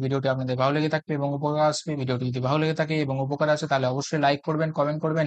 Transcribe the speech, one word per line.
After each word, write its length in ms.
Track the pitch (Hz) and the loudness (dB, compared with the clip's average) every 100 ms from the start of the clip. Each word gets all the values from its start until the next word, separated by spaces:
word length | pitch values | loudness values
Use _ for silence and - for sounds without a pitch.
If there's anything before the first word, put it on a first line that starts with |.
ভিডিওটি 240 | 131 139 135 | 0 0 0
আপনাদের 240 | 131 127 127 | 0 -2 0
ভালো 100 | 135 147 | 2 2
লেগে 140 | 156 | 0
থাকবে 180 | 151 156 147 | 0 -2 -4
এবং 100 | 143 143 | -2 -2
উপকার 280 | 147 151 151 | -2 2 2
আসবে। 200 | 151 165 147 | 0 -4 -4
ভিডিওটি 240 | 131 123 127 | -2 -2 -2
যদি 100 | 123 127 | -2 0
ভালো 100 | 151 | 2
লেগে 140 | 156 156 | 0 0
থাকে 140 | 156 156 | 0 0
এবং 100 | 139 135 | -2 -2
উপকার 240 | 135 143 151 | -2 0 2
আসে, 120 | 151 151 | 2 2
তাহলে 160 | 135 131 | 0 2
অবশ্যই 280 | 131 - 156 143 | -2 -2 2 2
লাইক 140 | 143 - | 2 0
করবেন, 200 | 156 160 156 | 0 0 0
কমেন্ট 220 | 143 151 | 0 0
করবেন 220 | 160 160 | -2 0